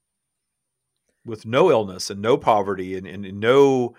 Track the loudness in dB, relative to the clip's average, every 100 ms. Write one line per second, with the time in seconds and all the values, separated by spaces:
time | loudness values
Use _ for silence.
0 | _ _ _ _ _ _ _ _ _ _
1 | _ _ -16 -14 -2 2 4 2 0 -8
2 | -12 -4 0 0 2 0 0 -6 -6 -10
3 | -10 -14 -12 -2 2 6 4 2 -2